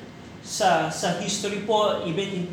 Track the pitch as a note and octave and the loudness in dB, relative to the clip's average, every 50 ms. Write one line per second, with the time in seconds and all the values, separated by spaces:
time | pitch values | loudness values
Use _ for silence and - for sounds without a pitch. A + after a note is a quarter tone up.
0 | - - - - - - - - - - - - - B2+ B2 B2+ - - - - | -10 -14 -16 -18 -18 -18 -18 -16 -12 -8 -2 2 4 6 6 6 4 0 -2 -2
1 | - F3 E3+ F3+ G#3+ G3 - - G3+ G3+ G#3 G3 - A#3 A3 G#3+ G#3+ G3 F3 - | -2 -2 0 0 -2 -2 -2 -2 -2 -2 -4 -4 0 2 4 4 4 4 2 0
2 | F3 F3 D#3+ G3 G3 F#3+ F#3+ F3+ F3 - | -2 -2 -2 -2 -2 -2 -2 -4 -4 -4